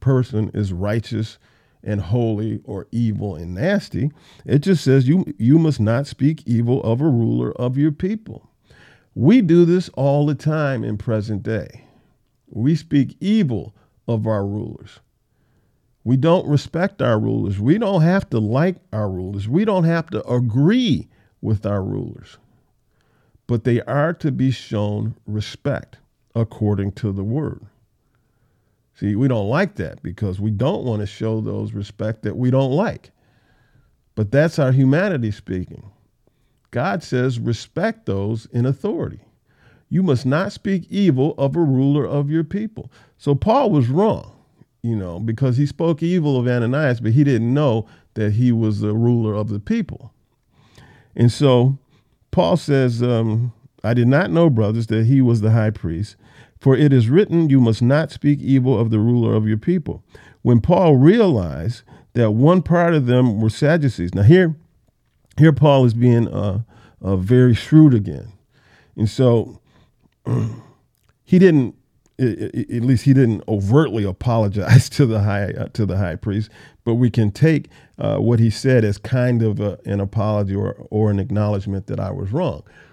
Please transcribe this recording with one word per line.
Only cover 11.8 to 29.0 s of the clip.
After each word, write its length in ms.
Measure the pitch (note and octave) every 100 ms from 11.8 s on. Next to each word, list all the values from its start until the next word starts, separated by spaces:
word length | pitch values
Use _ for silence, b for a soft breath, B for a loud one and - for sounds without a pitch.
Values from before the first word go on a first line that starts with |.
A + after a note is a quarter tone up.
| b b b b _ _ _
We 240 | G#2+ C3
speak 420 | E3 - C#3+ C3 -
evil 560 | F#3+ A3 D#3 G#2 B1 _ _ _ -
of 200 | A2 A2
our 180 | G#2
rulers. 540 | G2+ G#2 D#2+ - - - _ _ _ _ _ _ _ _ _ _
We 140 | A2+ C3
don't 300 | E3 F3 -
respect 540 | D3 - E3 F#3+ -
our 180 | B2 A2
rulers. 400 | A2 A2+ G2+ G2
We 200 | A2+ G#3
don't 240 | G#3 F#3+
have 260 | D#3+ F#3+ -
to 100 | A2+
like 380 | G#2 C3 F3+ F3 _
our 160 | A2 G2+
rulers. 400 | F#2 F#2 G2+ G#2
We 160 | D#3+
don't 200 | A3 F#3
have 220 | E3 E3 D#3+
to 120 | G#2+ -
agree 800 | B2 A#2+ A#2+ D3+ B3 A#3+ F2+ - _ _ _
with 240 | A2 G#2
our 180 | G2 G2+
rulers. 540 | G2 G2+ - - - - _ _ _ _ _ _ _ _ _ _ -
But 180 | A#2
they 160 | B2+ A#2
are 320 | - C3+ D#3+
to 180 | E3+ D#3
be 180 | B2+ C3
shown 640 | B2 - G#2 G#2 G#2 A2 -
respect 720 | - G#2+ - - C#3+ A#2+ - - _ _ _
according 600 | A2+ A2+ - G#2 G2 G2+
to 180 | - G#2+
the 120 | G2
word. 420 | G2+ C#3 C#3+ - - _ _ _ _ _ _ _ _ _ _ _ _
See, 220 | _